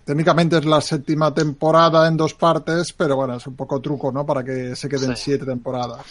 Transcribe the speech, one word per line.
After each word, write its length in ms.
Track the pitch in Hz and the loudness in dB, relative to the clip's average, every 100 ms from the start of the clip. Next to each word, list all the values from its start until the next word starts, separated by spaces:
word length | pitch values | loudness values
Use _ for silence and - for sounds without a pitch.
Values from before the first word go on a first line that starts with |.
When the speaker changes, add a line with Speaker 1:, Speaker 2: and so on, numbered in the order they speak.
Speaker 1:
técnicamente 540 | - 147 165 165 170 165 | -4 0 2 4 4 2
es 60 | |
la 160 | 151 156 | 4 2
séptima 520 | - 156 131 156 156 | 2 -4 -2 0 0
temporada 760 | 143 156 143 156 160 165 160 160 | 0 -2 0 2 4 6 6 4
en 80 | 160 | 2
dos 180 | 156 | 0
partes, 580 | - 170 160 143 165 170 | 2 2 2 0 -2 -4
pero 220 | - 165 | -2 0
bueno, 220 | 135 135 123 | 0 -2 -6
es 100 | 139 | -10
un 80 | |
poco 260 | 131 135 139 | -12 -6 -4
truco, 300 | 139 143 139 | -4 -4 -4
¿no? 160 | 127 147 | -4 -2
Para 160 | 139 | -4
que 320 | 127 131 123 | -4 -6 -6
se 140 | 123 139 | -8 -6
queden 260 | 139 131 | -4 -2
Speaker 2:
Sí. 80 | 120 - | -4 -2
Speaker 1:
siete 180 | 139 131 | -2 -2
temporadas. 580 | 123 123 127 123 120 - | -6 -6 -6 -6 -10 -18